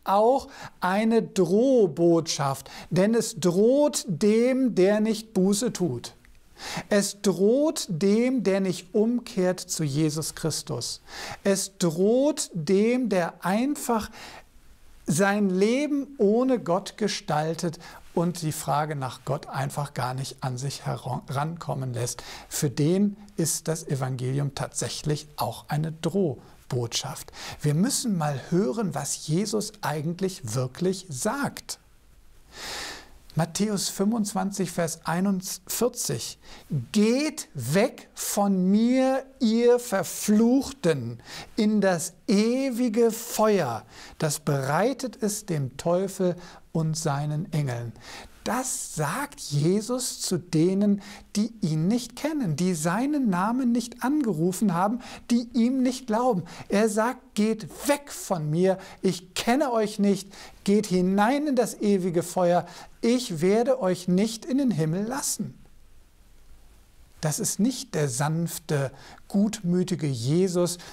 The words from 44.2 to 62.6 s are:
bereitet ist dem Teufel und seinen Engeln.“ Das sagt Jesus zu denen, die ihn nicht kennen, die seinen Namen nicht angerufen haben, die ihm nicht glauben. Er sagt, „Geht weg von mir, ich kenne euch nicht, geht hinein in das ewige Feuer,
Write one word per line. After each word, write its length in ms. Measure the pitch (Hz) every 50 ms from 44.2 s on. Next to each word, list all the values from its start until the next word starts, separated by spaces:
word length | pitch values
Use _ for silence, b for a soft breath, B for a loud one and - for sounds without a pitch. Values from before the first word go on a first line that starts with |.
| - 147 147 -
bereitet 760 | - 151 143 139 131 131 147 170 208 262 277 - 262 240 -
ist 320 | - 226 202 202 - - -
dem 260 | 165 147 135 120 -
Teufel 600 | - - 170 175 185 196 190 196 - 185 180 170 175 B B B B B -
und 260 | - 165 160 160 156
seinen 540 | - - 156 139 139 151 147 151 151 180 -
Engeln.“ 400 | - 151 147 131 120 117 120 117 - B B B B B B B B - -
Das 480 | - 214 254 262 - - - - - -
sagt 480 | 160 151 143 190 247 294 - - -
Jesus 800 | - - 143 147 151 170 190 214 214 247 247 254 254 - - -
zu 160 | - - 190
denen, 640 | 170 180 - - 156 165 185 190 196 208 208 202 202 B B B B B B -
die 160 | 202 214 - - -
ihn 260 | - 156 156 156 160
nicht 280 | 190 240 240 - - -
kennen, 400 | - - 302 320 294 247 170 143
die 200 | 139 180 185 180
seinen 520 | 156 151 175 175 220 262 285 302 285 262
Namen 440 | 208 180 175 190 220 240 262 269 233
nicht 320 | 233 247 233 - - - -
angerufen 720 | 254 302 302 269 220 170 151 165 185 180 - 220 196 165
haben, 240 | 170 190 208 247 B B B B B B -
die 180 | 240 240 240 233 -
ihm 280 | 247 226 254 269 262
nicht 240 | 247 262 247 - -
glauben. 380 | - 208 226 254 262 220 175 - B B B B B
Er 180 | - 202 220
sagt, 460 | 220 202 214 220 247 254 - - - -
„Geht 340 | - 208 220 220 220 170 139 - - -
weg 240 | 285 285 277 - -
von 380 | - - - - 196 160 151 151
mir, 280 | 151 170 185 190 180 185 B B B B
ich 320 | - 190 175 - - - -
kenne 400 | - - 233 240 285 311 262 240
euch 240 | 220 214 208 -
nicht, 340 | - 202 202 196 196 - B B B B B B B -
geht 220 | 202 202 214 208
hinein 640 | - 175 185 180 185 196 202 208 233 277 285 302
in 80 | 302 262
das 260 | 247 226 - - -
ewige 400 | 226 208 202 185 175 190 156 175
Feuer, 460 | 165 - - 185 180 170 175 170